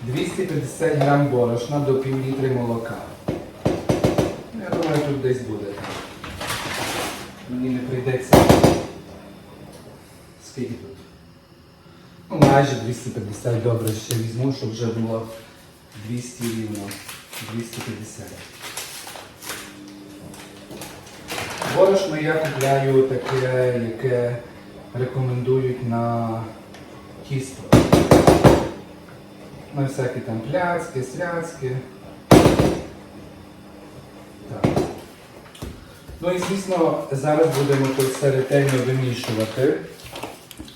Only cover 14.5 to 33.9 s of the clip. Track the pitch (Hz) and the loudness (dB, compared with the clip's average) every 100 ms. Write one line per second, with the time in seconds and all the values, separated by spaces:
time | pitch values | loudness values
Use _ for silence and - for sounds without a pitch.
14.5 | 135 127 110 117 110 113 113 - - - | -2 -6 -4 -4 -2 -4 -4 -8 -14 -18
15.5 | - - - - 107 107 120 120 - 117 | -20 -20 -20 -20 -14 -8 -8 -8 -8 -6
16.5 | 110 107 104 98 98 - - - - 110 | -4 -6 -6 -8 -10 -14 -16 -14 -14 -10
17.5 | 113 117 123 117 101 107 - 92 - - | -8 -8 -8 -10 -10 -12 -14 -14 -16 -16
18.5 | - - - - - - - - - - | -16 -14 -12 -12 -14 -14 -14 -16 -16 -14
19.5 | - - - - - - 98 - - - | -12 -14 -16 -18 -18 -18 -16 -16 -16 -18
20.5 | - - - - - - - - - - | -18 -16 -14 -14 -16 -18 -16 -12 -8 -8
21.5 | - - - 190 196 175 151 156 160 143 | -6 0 6 6 6 2 0 0 0 0
22.5 | 131 135 139 135 131 131 123 - 131 127 | 0 2 4 6 6 4 2 0 0 2
23.5 | 127 127 120 113 113 131 123 120 123 - | 2 2 2 -2 -2 0 2 0 -4 -10
24.5 | - - - - 127 127 135 127 123 123 | -18 -20 -18 -10 -4 -4 -2 -2 0 2
25.5 | 131 127 123 120 117 117 117 113 113 113 | 2 2 -2 -2 0 0 0 -2 -4 -8
26.5 | - - - - - - - - 135 - | -14 -18 -20 -18 -18 -18 -16 -6 -6 -6
27.5 | - - - - - - - - - - | -8 6 6 8 6 8 8 8 8 8
28.5 | - - - - - - - - - - | 6 2 -8 -16 -20 -20 -20 -20 -20 -18
29.5 | - - 143 135 - 123 123 117 113 113 | -18 -8 -4 -2 0 -2 -2 -6 -6 -2
30.5 | 180 175 170 - 131 120 147 175 170 165 | 0 0 0 -4 -6 -6 -6 -4 -4 -6
31.5 | - 131 131 - - - - - - - | -6 -4 -4 -8 -16 -18 -2 8 8 8
32.5 | - - - - - - - - - - | 6 2 0 -8 -14 -18 -18 -18 -18 -20
33.5 | - - - - | -20 -20 -20 -20